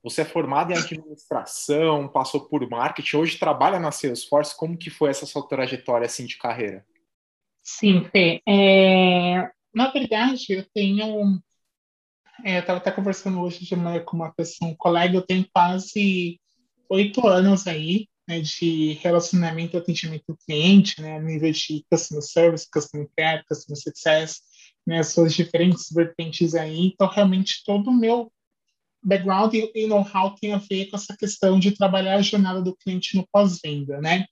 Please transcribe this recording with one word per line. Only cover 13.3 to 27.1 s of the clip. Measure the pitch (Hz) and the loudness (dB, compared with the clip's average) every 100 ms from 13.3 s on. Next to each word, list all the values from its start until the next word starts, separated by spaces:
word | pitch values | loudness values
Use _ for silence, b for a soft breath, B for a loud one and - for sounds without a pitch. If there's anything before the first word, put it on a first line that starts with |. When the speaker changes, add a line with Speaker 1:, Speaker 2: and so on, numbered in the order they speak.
| 185 | -4
Speaker 2:
hoje | 175 175 180 | -4 -6 -6
de | 180 | -4
manhã | 170 170 | -2 -4
com | 170 165 | -4 -6
uma | 160 | -6
pessoa, | - 170 - 170 | -6 -8 -6 -8
um | 160 | -2
colega, | 175 170 180 180 | 0 2 2 0
eu | |
tenho | 180 185 190 | 0 -2 0
quase | 185 175 185 185 208 202 185 175 170 _ _ _ _ _ | 2 2 0 -6 0 0 0 -4 -8 _ _ _ _ _
oito | 196 208 254 233 | 0 2 4 4
anos | 180 196 190 185 | 6 6 4 0
aí, | 160 156 196 214 _ - | -6 -2 -2 -4 _ -8
né, | 165 | -6
de | 151 - 170 160 156 151 | -6 -2 0 2 0 0
relacionamento | 175 170 170 180 170 165 165 175 | 2 2 2 0 0 -4 -4 -4
e | |
atendimento | 175 160 160 156 - | -4 -6 -6 -10 -12
ao | 160 | -16
cliente, | - 151 170 202 202 - | -6 0 6 6 6 -4
né, | 156 156 | -12 -8
no | 160 | -6
nível | 156 160 | -2 0
de | 156 - 151 _ | -2 -6 -8 _
customer | 165 - 151 | 0 0 -8
service, | 147 170 170 160 - | -4 4 4 2 -4
customer | 156 147 147 147 - | -6 -6 -10 -8 -2
care, | 160 156 _ | -2 -2 _
customer | 151 - 147 | -10 -8 -12
success, | 160 - 165 156 160 - b b b _ - | -12 -4 2 2 0 -12 b b b _ -4
né, | 165 | -2
suas | 156 - 165 | 0 4 4
diferentes | 156 165 165 180 170 - | 2 0 2 2 2 0
vertentes | 160 165 - 165 151 165 165 | 0 0 -2 -10 -2 0 0
aí. | 156 156 185 | -4 0 -2
Então, | - | 2
realmente, | 190 | 0